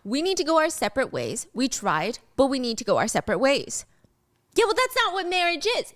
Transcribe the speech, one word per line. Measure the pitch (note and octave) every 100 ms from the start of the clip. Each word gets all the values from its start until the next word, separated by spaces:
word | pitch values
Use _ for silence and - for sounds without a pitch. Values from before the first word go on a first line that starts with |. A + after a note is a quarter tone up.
We | G3+ C4
need | F4 F#4+
to |
go | D4+ D#4+
our | D#4
separate | D#4+ G#3 C4 B3+
ways. | C#3 A#2+ - -
We | G3+ C4
tried, | - G3+ D#3 F3+ B3 _ -
but | C4+
we | C4+
need | B3 A3+
to |
go | A3 D3+
our | A3
separate | G#3 - F#3
ways. | C4+ C#4+ - - - _ _ _ _ _ _
Yeah, | -
well, | A4
that's | G#4+ B4+ B4
not | A4+
what | F4+ F4
marriage | F4+ F4 D#4+ F#4+
is. | A#4+ -